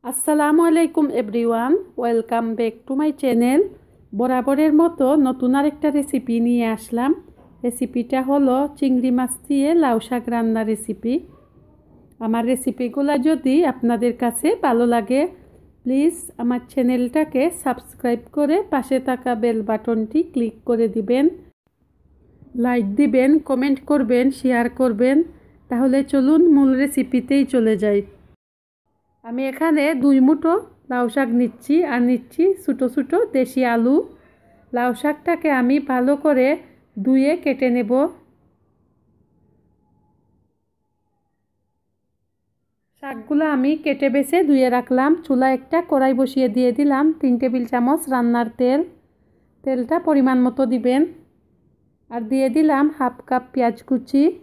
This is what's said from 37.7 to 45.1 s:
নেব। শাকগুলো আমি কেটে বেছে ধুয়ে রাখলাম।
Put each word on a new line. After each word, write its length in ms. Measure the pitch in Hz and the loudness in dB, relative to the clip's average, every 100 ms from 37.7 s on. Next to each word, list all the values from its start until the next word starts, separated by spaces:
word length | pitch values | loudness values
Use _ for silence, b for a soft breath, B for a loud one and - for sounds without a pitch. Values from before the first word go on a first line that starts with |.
| 240 | 0
নেব। 140 | 214 254 320 - _ _ _ _ _ _ _ _ _ _ _ _ _ _ _ _ _ _ _ _ _ _ _ _ _ _ _ _ _ _ _ _ _ _ _ _ _ _ _ _ _ _ _ _ _ _ _ _ | 0 0 -2 -4 _ _ _ _ _ _ _ _ _ _ _ _ _ _ _ _ _ _ _ _ _ _ _ _ _ _ _ _ _ _ _ _ _ _ _ _ _ _ _ _ _ _ _ _ _ _ _ _
শাকগুলো 460 | 285 233 214 294 311 277 | -14 -14 -4 -2 0 0
আমি 140 | 262 311 | 0 0
কেটে 240 | 302 277 277 | -2 0 0
বেছে 220 | 277 277 349 311 | 0 0 0 2
ধুয়ে 200 | 269 254 247 | 2 2 0
রাখলাম। 340 | 247 254 277 | 0 0 2